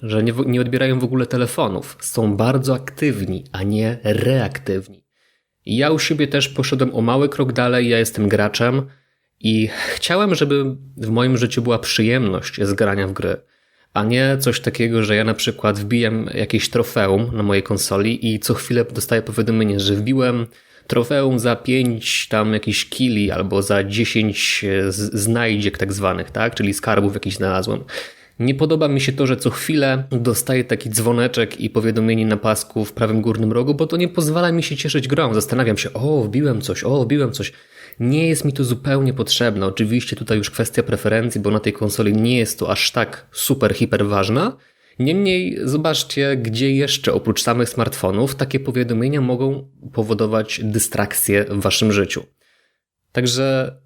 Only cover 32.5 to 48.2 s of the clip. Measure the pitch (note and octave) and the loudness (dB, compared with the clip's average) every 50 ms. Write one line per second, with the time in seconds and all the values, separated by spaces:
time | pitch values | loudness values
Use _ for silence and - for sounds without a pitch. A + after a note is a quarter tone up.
32.5 | A2 - - - - A2 G#2+ - - - A2+ A2 A2 A2 G#2+ A#2 G#2 G#2+ A2 A2 | 0 0 -2 -6 -4 -4 -4 -4 -2 -2 0 0 2 2 2 0 0 2 0 0
33.5 | A2 A#2+ B2 C#3+ D3 C#3 D#3+ D#3 E3+ E3+ F3 F3 F3 F3 D#3+ D3+ D#3 F3 F3 E3+ | 2 2 2 2 2 0 0 0 0 0 -2 -2 0 0 0 0 0 0 2 2
34.5 | E3 E3+ D3+ - D3 - - D3+ D3 D3 A#2+ B2+ C#3+ E3 D#3+ A#2+ A2 A2 - - | 2 0 -2 -2 -4 -4 -4 -2 -2 -2 -2 0 0 2 2 2 2 0 0 0
35.5 | - B2+ B2+ A2+ G#2 - - G2+ - G#2+ B2 D3 D#3 C#3+ A2 G#2 G#2 C3 D3+ C#3+ | 0 0 2 2 0 0 -2 -6 -6 -4 -2 0 0 0 0 0 0 0 2 2
36.5 | A#2+ G#2+ - - A2+ - - A#2+ C3+ C#3+ B2 A#2 C#3+ D3 C3+ A#2 G#2 - G2 - | 0 0 -2 -4 -4 -4 -2 0 2 2 2 2 2 2 0 0 -2 -4 -6 -8
37.5 | - - - _ - - - - - - A#2 B2 C#3 D#3 E3 E3 D#3+ D3+ - C#3+ | -10 -14 -20 _ -20 -20 -20 -16 -8 -2 0 0 2 2 2 2 0 0 0 0
38.5 | C3+ - C3+ A#2+ A#2+ - - C#3 C#3 C#3 C3+ C3 C3 B2+ A2 - - - B2 A#2 | 0 0 -2 -2 -2 -2 -2 0 0 2 2 0 0 -2 -2 -2 0 0 2 2
39.5 | G2+ G2 G2 F#2+ F#2+ - A2 G#2+ A#2 B2 - - - - A2 - A2 G#2+ G2+ - | 0 0 0 -2 0 0 0 0 0 0 -2 -4 -6 -6 -4 -2 0 0 0 -2
40.5 | - - A2+ A2 - - A#2 - - - - G#2+ G#2+ A2+ A#2 A#2+ - G#2+ - G2+ | -2 -4 -4 -2 0 -2 0 0 -2 -2 0 0 0 0 0 0 -2 -2 0 0
41.5 | G#2+ G#2+ - G#2+ G#2 - A2 G#2 - - A2 G2+ G#2 G#2+ A2 A#2+ B2+ B2 A2+ G#2+ | 0 0 0 -2 -2 -2 -2 -2 0 0 2 2 2 4 4 2 2 2 0 0
42.5 | - - F2+ E2+ G2+ - - - - B2 A2 - - - - _ - - - - | -2 -2 -2 -2 0 0 -2 -2 0 0 -2 -2 -4 -10 -18 _ -10 -4 -2 -2
43.5 | C3+ C3+ A2 G#2 G2 - A#2+ G#2 A2+ G#2 G#2 G2+ G2+ G2+ G2 G2 A2 C#3 F#3 B3 | 0 2 2 2 2 2 0 0 2 0 0 2 2 2 2 2 2 2 0 0
44.5 | C4 - _ _ _ _ _ _ _ - B2 C#3+ E3+ G3 G3+ F#3+ F#3 F#3 F#3 F3+ | -2 -6 _ _ _ _ _ _ _ -2 0 0 2 2 2 2 2 0 0 -2
45.5 | - - - B2+ C#3 D3 D#3 D#3+ D#3 - - - - C#3 C#3 C#3 C#3 B2+ A2+ A2+ | -4 -4 -2 -2 0 0 0 0 0 -2 -4 -4 -2 0 0 0 0 0 -2 -2
46.5 | A2 A#2 C3+ C#3 C3+ C3+ C#3+ C#3 - - - A#2+ - G2+ - A2+ G2+ - - B2 | -2 0 0 2 2 2 2 0 0 -2 0 0 0 2 2 0 0 0 0 0
47.5 | A2+ B2 A#2+ A2+ - B2 A2+ G#2+ - - - F#2+ F#2+ G#2 | 0 2 0 -2 0 -2 -2 -2 -2 -2 -2 0 0 0